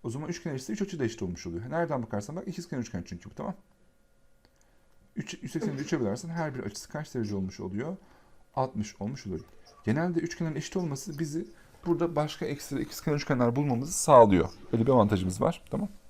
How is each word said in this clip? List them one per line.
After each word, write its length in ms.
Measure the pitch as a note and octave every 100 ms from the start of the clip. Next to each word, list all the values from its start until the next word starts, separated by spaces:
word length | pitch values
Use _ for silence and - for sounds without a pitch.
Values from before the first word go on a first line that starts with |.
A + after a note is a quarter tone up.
O 60 | B2
zaman 200 | A#2+ D#3
üçgen 240 | E3+ E3+
eşitse 200 | C3+ -
üç 80 | G#3
açı 180 | G3+ E3
da 40 |
eşit 180 | A#2+ -
olmuş 260 | F#2+ F2 -
oluyor. 220 | E2+ A#2+
Nereden 340 | D#3 E3+ C#3
bakarsan 320 | A2+ G#2 G#2+ E3
bak 120 | G3
ikizkenar 340 | F3 E3+ C#3
üçgen 220 | A2+ F2+ E2+
çünkü 240 | - G2+
bu, 60 | -
tamam. 200 | - - _ _ _ _ _ _ _ _ _ _ _ _ _ - _ -
Üç, 280 | - -
yüz 80 | -
seksen'i 280 | E3 G#3+ C#3
üçe 200 | D3+ D#3
bölersen 300 | A2 A2+ E3+
her 260 | E3 D#3 B2+
bir 80 |
açısı 260 | B2 - -
kaç 260 | D3+ D#3 B2+
derece 200 | G#2+ G2+
olmuş 240 | F#2+ -
oluyor? 380 | G2 G2 C#3+ F#3+ - - - - - -
Altmış 460 | C3 G#2+ G#2 -
olmuş 260 | G2+ C3+ G2+
oluyor. 140 | E2+ - - - - -
Genelde 340 | C3 F3 E3
üçgenlerin 360 | E3+ - E3 D3+
eşit 220 | - F#3+
olması 420 | F3 C#3 - D3
bizi 280 | D#3+ D3+ G#3 - - - -
burada 300 | E3+ E3+ D3+
başka 300 | D3+ - -
ekstra 340 | C#3+ - C#3
ikizkenar 360 | - - - D3
üçgenler 400 | - C3+ A#2+ B2
bulmamızı 380 | D3 A#2 C#3+
sağlıyor. 560 | - - C3+ A2+ F#2+ - - -
Öyle 120 | A2+ A2+
bir 60 |
avantajımız 500 | B2+ G2+ G2+ F#2 F#2
var, 220 | - - -
tamam. 200 | - G3+ -